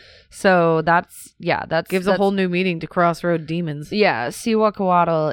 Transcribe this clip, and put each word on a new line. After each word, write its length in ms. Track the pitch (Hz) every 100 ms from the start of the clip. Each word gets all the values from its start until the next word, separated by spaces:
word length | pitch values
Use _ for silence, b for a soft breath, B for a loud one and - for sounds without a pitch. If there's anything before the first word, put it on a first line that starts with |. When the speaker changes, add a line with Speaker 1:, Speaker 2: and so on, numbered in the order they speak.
| B B B
Speaker 1:
So 540 | - 202 185 165 160
that's, 520 | 160 170 - - - -
yeah, 260 | 170 117 -
that's, 220 | 160 170
Speaker 2:
Gives 180 | 185 185
a 40 |
Speaker 1:
that's 80 | 185
Speaker 2:
whole 140 | 196
new 180 | 196 185
meaning 280 | 175 185 165
to 60 | 160
crossroad 600 | - 175 165 175 165 156
demons. 440 | 165 170 147 151
Speaker 1:
Yeah, 380 | 214 196 123 123
Siwa 460 | - 240 220 214
Coatl 540 | 202 185 175 170 160 156